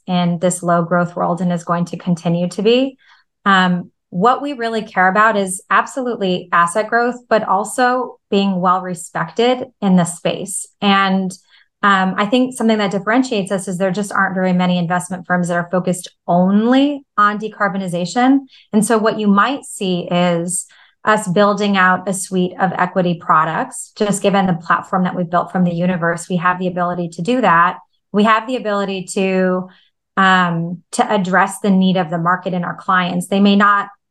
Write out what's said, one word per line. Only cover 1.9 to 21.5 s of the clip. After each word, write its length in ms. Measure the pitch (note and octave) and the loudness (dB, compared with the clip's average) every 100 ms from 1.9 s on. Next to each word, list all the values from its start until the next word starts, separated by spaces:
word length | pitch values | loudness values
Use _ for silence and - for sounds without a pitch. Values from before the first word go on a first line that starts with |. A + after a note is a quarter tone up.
| E3+ | -6
continue 520 | F#3 E3+ F3 E3+ F3 | -4 -2 -2 -2 -2
to 120 | F#3+ | 0
be. 360 | G#3 A#3+ C4+ - _ _ _ _ G3+ | 2 2 0 -6 _ _ _ _ 2
Um, 460 | F#3+ F3+ F3 E3 _ _ | 4 4 0 -4 _ _
what 320 | F3 A3+ C4 | 0 2 2
we 120 | C#4+ | -2
really 280 | B3 A3+ A3 | -6 -4 -4
care 260 | A3 F#3+ F#3 | -4 0 2
about 300 | G3+ A3 G3+ | 4 2 2
is 240 | F#3+ F#3 - | -2 -6 -2
absolutely 800 | G3+ A#3 C#4 B3 G#3 F#3+ F3+ - | 0 0 -4 -6 -2 -2 -2 0
asset 380 | - A3+ A3 G#3+ | 0 2 0 0
growth, 260 | A#3 A#3+ A#3+ - | 0 0 -4 0
but 140 | A3 | 0
also 760 | G#3+ F#3+ G#3+ - B3 B3+ A#3+ - - | 2 -2 -2 0 0 0 -4 -10 -2
being 300 | G3 G3 F#3 | 0 0 0
well 220 | F#3 F3+ | 2 0
respected 840 | F#3 F3 - E3 E3 - A#3+ B3+ B3+ - | -2 -10 -8 -8 -6 0 0 0 -4 -4
in 140 | G3 F#3 | 2 2
the 100 | E3 | 2
space. 600 | - - - G3 - - - | -2 -6 -4 -8 -10 -12 -4
And, 500 | G3+ G3 G3 F#3+ F#3+ - _ _ _ _ | 0 2 2 0 -2 -8 _ _ _ _
um, 320 | G3+ F#3+ F#3 F#3 | 2 2 2 -2
I 80 | G#3 | 0
think 300 | B3+ B3+ - | 2 0 0
something 240 | A3+ G#3+ | 0 2
that 120 | G3 | 0
differentiates 600 | F3 G#3 B3 C4 G#3 F#3+ | -2 0 0 0 -2 -2
us 160 | G3 G3 | -4 -4
is 100 | F3 | -2
there 140 | F#3+ | -2
just 200 | F#3+ G3+ | -2 -4
aren't 220 | - F#3+ | 0 0
very 200 | F#3+ F#3 | 0 0
many 240 | F3+ F3+ F3+ | 2 2 0
investment 500 | E3+ F3+ - F3+ F3 | 0 -2 -4 -8 -2
firms 220 | F3+ E3+ | -2 0
that 60 | F3 | -2
are 140 | E3+ | -2
focused 380 | F#3 F3+ F3 - _ - | -2 -2 -4 -6 _ 0
only 800 | F3 F#3 G3+ A3+ C4 C#4+ C#4+ - - | 2 4 4 4 4 2 -2 -6 0
on 240 | G#3 G#3 | 0 0
decarbonization. 1000 | G#3+ - G3+ G3 F#3+ F3 F3 B3 B3+ C#4 C4+ _ _ | -6 -4 -4 -2 -4 -4 -4 2 4 4 0 _ _
And 100 | G#3+ | 0
so 140 | G#3 A3 | 2 2
what 220 | G#3+ G#3+ | 2 0
you 80 | G#3 | 2
might 360 | G3+ A3+ C#4 - | 4 2 -2 -8
see 420 | - F#3+ F3 - | -6 -4 -2 -2
is 580 | F3 F3+ E3+ F3 - - _ _ _ - | 0 2 0 -2 -6 -8 _ _ _ 0
us 220 | G#3+ F#3+ | 0 2
building 500 | F3 G3+ | 2 2